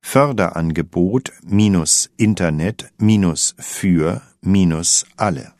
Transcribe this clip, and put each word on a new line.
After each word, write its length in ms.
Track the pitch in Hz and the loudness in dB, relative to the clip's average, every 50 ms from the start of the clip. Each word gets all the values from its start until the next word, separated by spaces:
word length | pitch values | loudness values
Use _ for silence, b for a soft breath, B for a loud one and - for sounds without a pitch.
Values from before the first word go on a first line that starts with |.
Förderangebot 1300 | - - - 135 143 147 131 107 92 82 - 82 82 82 78 82 78 - - 87 87 92 110 131 - - - _ - 87 101 101 107 104 98 87 78 - - - - - _ | -14 0 2 2 2 2 0 -2 -2 -2 -2 -4 -4 -2 -2 -4 -6 -4 -2 -2 0 0 0 -2 -4 -6 -18 _ -8 -2 2 2 4 4 2 2 0 0 -2 -2 -2 -6 _
Internet 760 | - 113 110 104 - 92 82 76 76 82 101 110 - - - _ - 107 107 107 104 95 87 78 - - - - | 0 0 0 2 0 0 0 0 0 -2 -4 -4 -8 -16 -20 _ 0 2 4 4 4 4 2 0 0 -4 -6 -6
für 640 | - - - - - - 98 90 82 76 82 - 120 - _ _ _ - 92 98 98 92 87 80 80 85 - - - - _ _ | -10 -16 -14 -10 -4 0 2 2 2 2 0 -2 -6 -10 _ _ _ -2 0 2 2 2 2 0 -2 -2 -2 -2 -2 -4 _ _
Alle. 340 | - 107 104 82 65 - - _ _ | -4 -4 -2 -2 -6 -10 -16 _ _